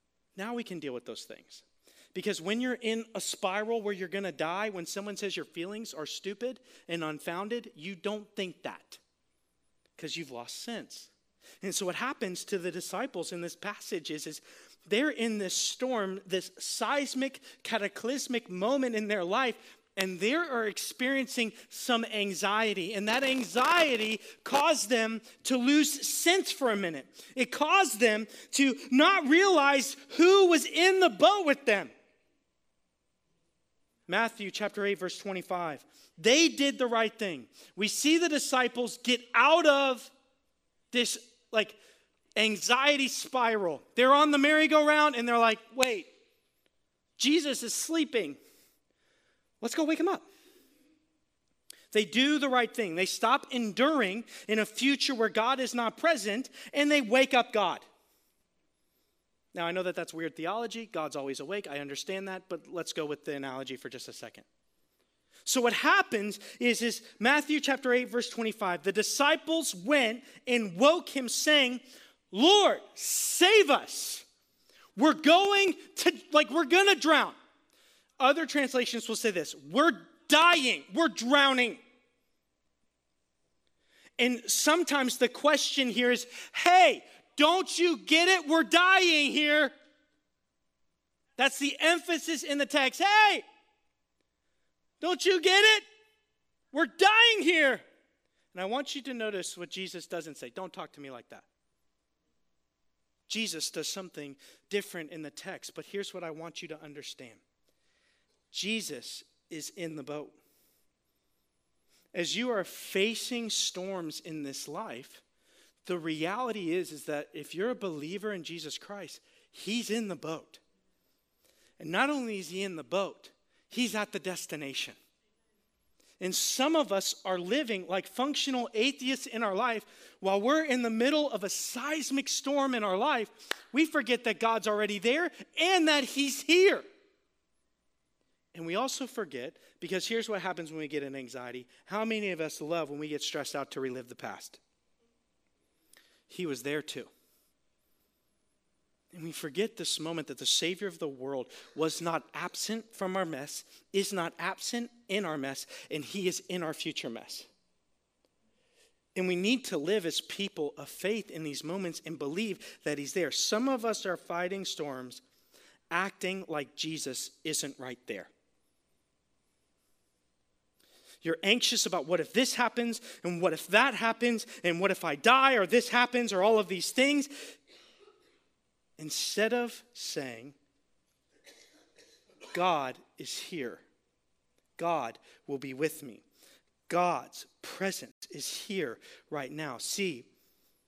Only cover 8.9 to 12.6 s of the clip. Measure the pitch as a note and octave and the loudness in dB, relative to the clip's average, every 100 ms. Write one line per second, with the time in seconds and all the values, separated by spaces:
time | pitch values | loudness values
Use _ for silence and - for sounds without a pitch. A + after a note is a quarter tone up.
8.9 | - _ _ _ _ _ _ _ _ _ | -20 _ _ _ _ _ _ _ _ _
9.9 | - D#3 E3+ C#3 A#2+ A#2+ - - A3 - | -16 -10 -10 -10 -12 -14 -14 -12 -12 -14
10.9 | - - _ _ _ - - F#3+ - F3+ | -18 -20 _ _ _ -20 -12 -8 -4 -4
11.9 | E3 B3 C#4+ G3 F3 - G3 | -4 -4 -4 -6 -8 -6 -6